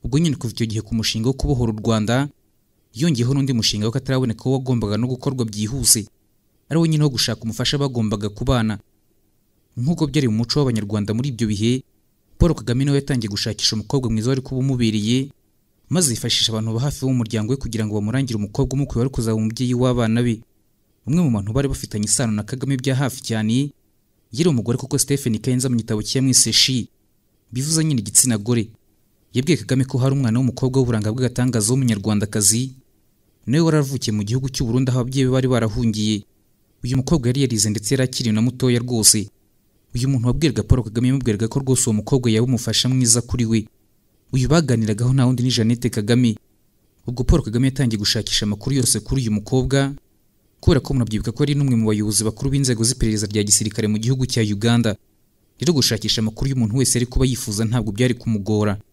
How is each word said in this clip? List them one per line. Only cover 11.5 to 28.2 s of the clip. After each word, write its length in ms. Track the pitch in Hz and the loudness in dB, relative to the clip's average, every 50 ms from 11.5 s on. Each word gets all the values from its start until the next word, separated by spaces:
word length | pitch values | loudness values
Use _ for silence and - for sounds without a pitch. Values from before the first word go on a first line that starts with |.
| 107 95 107 117 127 131 - _ _ _ _ _ _ _ _ _ _ - | -2 0 0 0 0 -2 -4 _ _ _ _ _ _ _ _ _ _ 2
Paul 160 | 175 170 156 | 2 2 2
Kagame 300 | - 113 113 120 127 135 | 0 -2 -2 0 0 2
nawe 140 | 143 139 139 | 2 2 0
yatangiye 320 | 139 143 143 123 117 104 | 0 0 -2 -2 -2 -2
gushakisha 460 | 104 101 - 113 104 - - - - | -4 -4 -4 -4 -6 -2 -2 -2 -2
umukobwa 340 | 110 104 - - 139 123 113 | -2 -4 -2 -2 -2 0 0
mwiza 180 | 113 110 107 123 | -2 0 0 0
wari 100 | 135 131 | -2 -2
kuba 180 | 127 - 135 127 | -4 -6 -4 -2
umubereye, 720 | 131 135 135 123 120 110 107 107 104 110 120 131 135 143 - _ _ _ _ _ _ _ _ _ _ _ | 0 0 0 2 2 2 2 0 0 2 0 0 -2 -4 -12 _ _ _ _ _ _ _ _ _ _ _
maze 200 | 135 175 175 139 | 0 0 0 0
yifashisha 400 | 117 117 - 120 - - - - | -2 -2 -2 -2 -2 0 0 0
abantu 220 | 110 113 110 113 110 | -2 -2 -2 -2 -2
ba 60 | 113 | -2
hafi 200 | 131 147 143 - 131 | -2 -2 -4 -2 -2
b'umuryango 440 | 131 131 127 117 104 117 107 107 110 | 0 0 0 -2 -2 -2 -2 -2 -2
we 40 | 131 | -2
kugira 300 | 131 - 120 110 110 110 | -4 -4 -6 -4 -4 -2
ngo 80 | 107 104 | -2 -2
bamurangire 420 | 107 104 107 113 135 139 139 120 | -2 -2 0 -2 -2 -2 -2 -2
umukobwa 380 | 107 101 98 - - 135 131 - | -4 -4 -4 -2 -2 -2 0 0
umukwe 240 | 135 143 139 - 117 | -2 -2 -2 -2 -2
wari 120 | 120 139 | -2 -2
kuzaba 260 | - - 117 113 110 110 | -2 -2 -2 0 0 0
umubyeyi 360 | 110 110 110 - 131 123 123 | 0 -2 -2 -2 -2 -2 0
w'abana 480 | 120 123 127 127 120 117 110 113 117 | 2 2 2 2 2 2 2 2 2
be. 180 | 123 120 113 113 - _ _ _ _ _ _ _ _ _ _ _ _ | 2 0 -2 -4 -8 _ _ _ _ _ _ _ _ _ _ _ _
Umwe 140 | - 143 180 | -2 0 2
mu 80 | 180 139 | 2 2
bantu 220 | 117 104 95 107 | 2 0 -2 0
bari 160 | 110 135 139 135 | 0 0 0 0
bafitanye 360 | - - - - - 107 104 | -2 -4 -6 -6 -4 -4 -2
isano 280 | 104 - - 131 113 | 0 0 0 0 0
na 100 | 107 104 | 0 -2
Kagame 340 | 104 107 131 131 135 131 139 | -4 -6 -6 -6 -2 -2 -2
bya 180 | 131 127 135 131 | 0 0 0 0
hafi 280 | 131 143 123 - - | 0 0 -2 -4 -6
cyane, 480 | - - 117 110 107 110 113 131 143 147 - _ _ _ _ _ _ _ _ _ _ _ | -6 -4 -2 0 0 2 2 2 0 -2 -6 _ _ _ _ _ _ _ _ _ _ _
Yari 160 | 107 113 170 185 | -4 0 2 2
umugore 300 | 147 120 98 117 120 123 | 2 2 0 0 -2 -2
kuko 200 | - 127 - 135 | -2 -4 -2 -2
Stephen 400 | - - 143 139 - 127 110 104 | 0 0 -2 -2 0 -2 -4 -2
Kayenza 300 | - 131 127 127 127 135 | -2 -2 -2 0 0 0
mu 80 | 123 | -2
gitabo 260 | 117 107 110 110 107 | -2 -2 -2 -4 -4
cye 160 | 104 - - 135 | -4 -2 -2 0
yamwise 340 | 131 135 123 - - 117 | 2 4 4 2 2 2
She, 360 | 107 - - - 131 123 101 - _ _ _ _ _ _ _ _ _ _ _ _ | 2 2 2 2 0 -2 -4 -6 _ _ _ _ _ _ _ _ _ _ _ _
bivuze 320 | 110 123 135 151 160 160 156 | -8 -8 -4 -2 0 0 0
nyine 160 | 156 147 120 | 2 0 -2
igitsina 380 | 98 - - - | -2 0 0 0